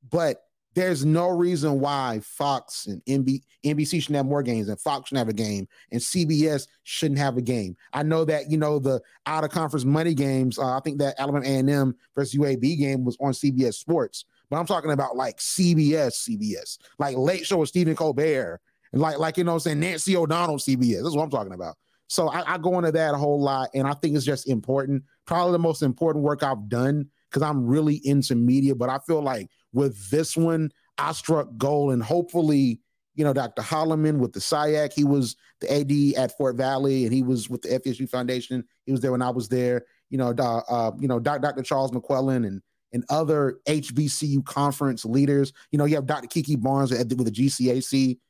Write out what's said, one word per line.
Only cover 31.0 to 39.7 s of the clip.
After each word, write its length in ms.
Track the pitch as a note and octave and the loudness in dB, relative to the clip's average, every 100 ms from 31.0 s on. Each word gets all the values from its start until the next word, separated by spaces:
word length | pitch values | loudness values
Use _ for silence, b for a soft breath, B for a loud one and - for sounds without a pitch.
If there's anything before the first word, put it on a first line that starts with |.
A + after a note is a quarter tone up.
| D3 | -4
struck 360 | D#3+ - D#3+ - A2+ | -4 0 0 0 -2
gold, 360 | C3+ D3 C#3+ | 0 2 2
and 100 | B2 | 0
hopefully, 760 | A2 F3 F3 E3+ D#3 C#3+ C3 A2 _ _ _ C#3+ | 0 -2 0 0 4 4 4 0 _ _ _ -2
you 80 | D3 | 0
know, 80 | |
Doctor 300 | C3+ A#2+ - | 0 -2 -6
Holloman 560 | A2 D#3+ D#3+ D#3+ D#3 D3+ | -4 0 0 2 2 2
with 140 | A#2+ | 0
the 60 | - | -2
siac, 540 | - D3+ D3+ D3+ D3 | -2 0 2 0 0
he 100 | D3 | 2
was 320 | C#3+ C#3 A#2+ - b _ | 2 2 0 -6 b _
the 140 | - | -2
A 100 | D3 | 0
D 320 | C#3 C#3+ C#3+ - | 2 2 4 2
at 220 | B2 - | -2 0
Fort 180 | C#3 A#2+ | -2 0
Valley, 500 | C3 C3+ C#3 C3+ A#2+ | -2 0 0 2 2
and 80 | |
he 100 | C3 | 2
was 260 | B2+ B2+ G#2 | 2 -2 -2
with 140 | B2 | -8
the 100 | - | -4
F 80 | B2+ C3 | -2 -2
S 120 | A#2+ | -6
U 60 | C3 | -4
Foundation. 580 | B2+ B2 B2+ A#2+ B2+ A#2 _ - | -4 -4 -6 -4 -8 -8 _ -4
He 60 | |
was 100 | C3+ | -2
there 100 | C3 | 0
when 120 | B2 | 0
I 80 | B2+ | 0
was 180 | B2 G#2+ | -2 -2
there. 360 | B2+ B2 | 0 0